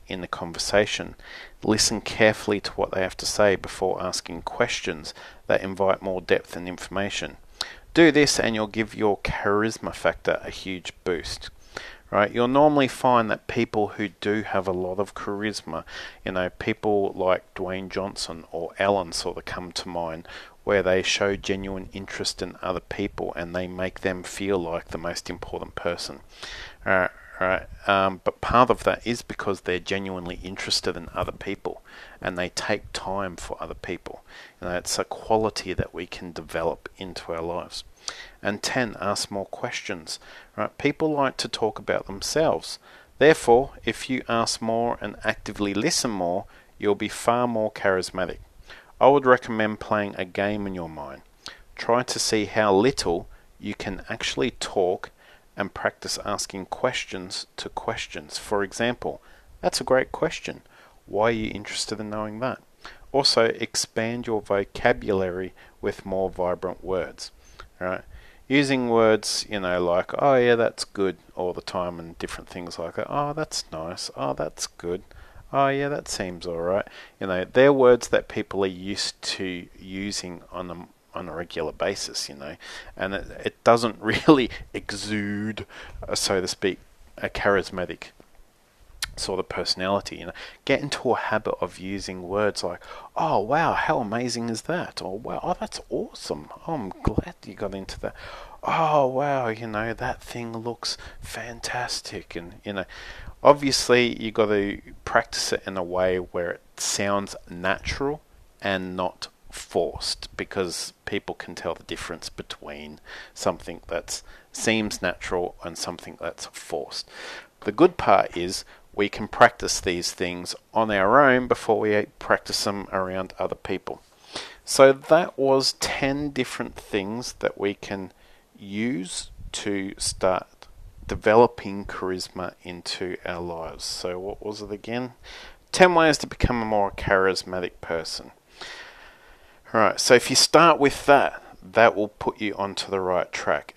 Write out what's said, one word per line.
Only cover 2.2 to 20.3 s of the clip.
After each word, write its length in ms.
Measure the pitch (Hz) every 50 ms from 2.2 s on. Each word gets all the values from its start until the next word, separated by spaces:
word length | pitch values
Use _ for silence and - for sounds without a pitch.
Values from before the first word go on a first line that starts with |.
| 113 110 107 - - - 104 98 -
to 100 | - -
what 180 | - 95 -
they 120 | - 95 92
have 140 | 92 - -
to 80 | -
say 280 | - - - 104 104 95
before 480 | 92 - 92 - - 95 92 92 90 92
asking 400 | 92 87 - - - 87 85 82
questions 720 | - - - 120 120 - - - - 85 76 78 - - - - - - - -
that 160 | - - - -
invite 400 | 95 98 92 98 95 95 - 92
more 180 | 98 92 92
depth 360 | 87 - 98 - - - -
and 100 | 87 87
information. 680 | 90 90 87 - - 87 95 98 101 - - - 73 - - - - - - - - - - - - -
Do 160 | - 170 160
this 300 | 139 147 147 135 - -
and 160 | - 117 113
you'll 100 | 107 107
give 300 | 104 104 110 113 107 -
your 220 | 110 107 104 98 -
charisma 760 | - - - - - 107 101 104 107 113 110 - - 95 82
factor 460 | - - 85 - - - - 85 - -
a 80 | -
huge 420 | - - - 95 95 90 85 - - - -
boost. 460 | 92 90 78 - - - - - - - - - - - - - - - - - -
Right? 200 | - 98 104 101
You'll 160 | - 120 120
normally 400 | 123 131 139 147 151 147 143 135
find 420 | 120 - - - 131 123 120 113 107
that 200 | 107 110 - -
people 400 | - 120 117 - - 110 104 101
who 200 | - - 107 98 - -
do 220 | - 107 104 110 104
have 260 | - - 98 92 95
a 40 | 92
lot 280 | 90 92 90 92 98
of 140 | 101 - -
charisma, 680 | - - - 101 101 104 107 98 - - - 78 82 85 - - - - - - - -
you 60 | 107
know, 180 | 95 92 90 90
people 640 | - - - - 107 - - 110 104 101 98 95 -
like 400 | - 92 92 90 90 - _ -
Dwayne 340 | - 95 90 92 92 95 92
Johnson 560 | - 101 92 101 - - - - 85 82 80 - -
or 200 | 82 85 - - -
Ellen 320 | 98 98 101 98 90 82
sort 260 | 85 - - 90 85
of 100 | 85 -
come 260 | - - - 90 87 85
to 160 | - - 92
mind, 400 | 90 87 85 82 80 82 87 -